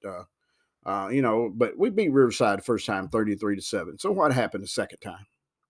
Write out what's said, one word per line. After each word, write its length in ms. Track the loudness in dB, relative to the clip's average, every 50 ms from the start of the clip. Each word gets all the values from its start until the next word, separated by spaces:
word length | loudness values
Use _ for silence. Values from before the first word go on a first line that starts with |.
| -14
uh, 200 | -12 -12 -12 -14 _ _ _ _ _ _ _ _ _ _ _ _
uh, 240 | -4 -4 -4 -2 0
you 140 | 0 2 2
know, 280 | 2 2 2 0 -2 0
but 260 | 0 0 0 2 0
we 100 | 0 0
beat 240 | 2 2 2 4 6
Riverside 460 | 6 6 6 4 2 2 2 2 0
the 60 | 0
first 200 | -2 -2 -2 0
time, 240 | -2 -4 -4 -4 -2
thirty-three 480 | 0 0 2 2 0 -2 -2 -2 -2
to 60 | -2 -4
seven. 360 | -6 -6 -6 -6 -6 -12 -6
So 140 | -2 -2 2
what 200 | 2 2 2 4
happened 300 | 2 0 -2 -4 -8 -8
the 60 | -6
second 300 | -4 -4 -4 -4 -6 -14
time? 280 | -14 -14 -14 -14 -18 _ _ _ _ _ _ _ _